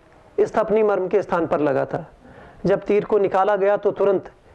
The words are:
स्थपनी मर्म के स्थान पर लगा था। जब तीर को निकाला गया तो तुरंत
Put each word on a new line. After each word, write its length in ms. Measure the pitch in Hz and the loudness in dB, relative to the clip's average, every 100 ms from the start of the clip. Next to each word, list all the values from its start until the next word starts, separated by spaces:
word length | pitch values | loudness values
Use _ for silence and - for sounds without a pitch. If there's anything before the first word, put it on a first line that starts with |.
| _ - - - | _ -20 -10 -2
स्थपनी 420 | 208 226 202 220 | -2 0 0 2
मर्म 260 | 214 196 185 | 2 0 0
के 140 | 202 | -2
स्थान 240 | - 175 160 | 0 -2 0
पर 140 | 165 | 0
लगा 240 | 147 135 | 0 -2
था। 200 | 135 - 160 - - - - - 180 | -2 -6 -10 -20 -20 -20 -20 -6 -2
जब 140 | 196 | -2
तीर 240 | - 208 | 0 0
को 140 | - 214 | 2 0
निकाला 380 | 190 196 196 202 | 2 0 0 2
गया 200 | 196 202 | 0 0
तो 140 | 202 | 0
तुरंत 400 | - 196 185 - - _ | 0 0 0 -4 -20 _